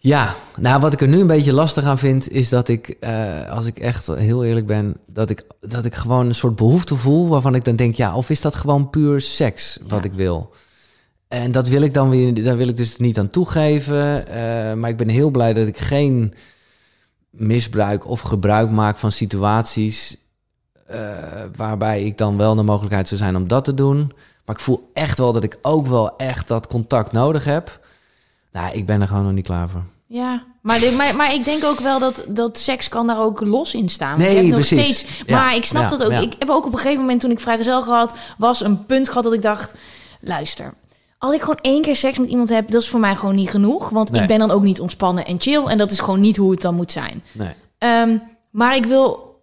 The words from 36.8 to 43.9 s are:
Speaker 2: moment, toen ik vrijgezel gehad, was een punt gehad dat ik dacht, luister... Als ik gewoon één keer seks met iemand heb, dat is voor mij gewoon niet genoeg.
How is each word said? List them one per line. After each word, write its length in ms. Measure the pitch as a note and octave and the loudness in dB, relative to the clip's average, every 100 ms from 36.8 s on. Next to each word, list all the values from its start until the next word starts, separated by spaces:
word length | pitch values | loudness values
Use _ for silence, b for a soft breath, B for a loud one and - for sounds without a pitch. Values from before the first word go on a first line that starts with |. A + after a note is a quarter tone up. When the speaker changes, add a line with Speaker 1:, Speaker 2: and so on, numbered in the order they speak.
| C4+ C#4+ | -2 0
Speaker 2:
moment, 200 | C4 B3 | 0 0
toen 100 | B3+ | 0
ik 100 | A#3 | -2
vrijgezel 420 | - A3+ A3+ B3+ | -2 -2 0 -2
gehad, 320 | A#3+ A#3+ A#3 B B B | 2 2 0 B B B
was 220 | A3+ B3 | 0 2
een 220 | G#3 G3+ - | 0 0 2
punt 220 | C4 C4+ | 0 2
gehad 160 | B3 | 0
dat 80 | A#3 | 0
ik 100 | A3+ | 0
dacht, 320 | G#3+ G#3 - B B B B B | 0 -2 -8 B B B B B
luister... 540 | - E3 D3+ - - - _ _ _ _ | -8 -6 -6 -8 -12 -18 _ _ _ _
Als 160 | B3+ | -2
ik 60 | D4+ | -2
gewoon 180 | - D4 | -2 -2
één 220 | C4 C#4+ | 0 2
keer 140 | D4+ C4 | 2 0
seks 220 | C4 C4 | 0 -2
met 100 | B3 | -2
iemand 200 | B3 A#3 | 0 2
heb, 220 | A3+ A3 | 0 2
dat 120 | A#3 | 0
is 60 | A3+ | 0
voor 120 | A#3+ | 0
mij 160 | G#3 G3 | 0 0
gewoon 180 | G3+ | 0
niet 160 | G3 F#3 | 0 2
genoeg. 380 | G3+ G3+ D#4 - | 2 2 2 -2